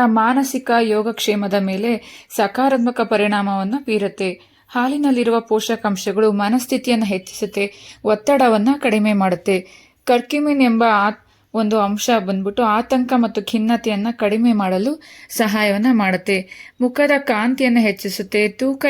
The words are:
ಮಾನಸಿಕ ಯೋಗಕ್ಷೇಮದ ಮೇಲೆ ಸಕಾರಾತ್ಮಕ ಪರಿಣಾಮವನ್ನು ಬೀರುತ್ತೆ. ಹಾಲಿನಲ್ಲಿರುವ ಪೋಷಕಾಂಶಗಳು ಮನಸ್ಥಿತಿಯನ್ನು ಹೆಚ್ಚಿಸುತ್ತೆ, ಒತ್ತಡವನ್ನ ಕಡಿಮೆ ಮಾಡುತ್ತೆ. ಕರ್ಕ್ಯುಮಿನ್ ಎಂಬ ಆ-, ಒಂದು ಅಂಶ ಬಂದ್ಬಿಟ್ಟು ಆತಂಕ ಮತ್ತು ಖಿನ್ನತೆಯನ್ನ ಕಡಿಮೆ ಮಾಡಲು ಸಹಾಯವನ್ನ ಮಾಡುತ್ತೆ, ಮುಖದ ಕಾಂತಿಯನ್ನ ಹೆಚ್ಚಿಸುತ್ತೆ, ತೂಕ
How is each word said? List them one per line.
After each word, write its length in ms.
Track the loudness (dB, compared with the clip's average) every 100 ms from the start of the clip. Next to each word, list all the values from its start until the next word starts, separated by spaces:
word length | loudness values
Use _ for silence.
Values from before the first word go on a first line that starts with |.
ಮಾನಸಿಕ 640 | 2 4 2 2 0 -2 0 0
ಯೋಗಕ್ಷೇಮದ 760 | 2 0 -2 -4 -2 -2 0
ಮೇಲೆ 720 | -2 -2 -2 -2 -4 -6 -20 -10 -2
ಸಕಾರಾತ್ಮಕ 640 | -2 0 0 2 0 0
ಪರಿಣಾಮವನ್ನು 840 | 0 2 2 0 -2 -2 -2 -4
ಬೀರುತ್ತೆ. 720 | -2 -2 -2 -4 -6 -6 -14 _ _
ಹಾಲಿನಲ್ಲಿರುವ 720 | -4 -2 0 0 2 2 0
ಪೋಷಕಾಂಶಗಳು 920 | 0 -2 -2 -4 -2 -4 -2 0 2
ಮನಸ್ಥಿತಿಯನ್ನು 760 | 2 0 0 0 -2 0 0 0
ಹೆಚ್ಚಿಸುತ್ತೆ, 680 | -4 -6 -8 -6 -4 -6 -6 -20 -8
ಒತ್ತಡವನ್ನ 640 | -2 0 2 2 4 4 2 0
ಕಡಿಮೆ 340 | 0 0 2
ಮಾಡುತ್ತೆ. 540 | 2 0 0 0 -2 -4 -18 _ _
ಕರ್ಕ್ಯುಮಿನ್ 580 | 0 0 0 -2 0 2
ಎಂಬ 220 | 2 4 2
ಆ-, 240 | 2 0 -2 _ _ _
ಒಂದು 260 | -4 0 0
ಅಂಶ 300 | 0 -2 0 0 0
ಬಂದ್ಬಿಟ್ಟು 360 | -4 -4 -2
ಆತಂಕ 500 | 0 0 0 -2 0 0
ಮತ್ತು 260 | 0 -2
ಖಿನ್ನತೆಯನ್ನ 640 | -4 -2 0 -2 -2 -4 -4
ಕಡಿಮೆ 420 | -2 -2 2 2
ಮಾಡಲು 500 | 2 0 0 -2 -4 -10 -20 -10
ಸಹಾಯವನ್ನ 580 | -2 -2 0 0 2 2
ಮಾಡುತ್ತೆ, 560 | 2 2 -2 -2 -4 -4 -16 -16 -4
ಮುಖದ 300 | -2 0 2 2
ಕಾಂತಿಯನ್ನ 600 | 0 0 0 0 2 2
ಹೆಚ್ಚಿಸುತ್ತೆ, 680 | 2 0 -6 -8 -4 0 0
ತೂಕ 360 | 0 -4 0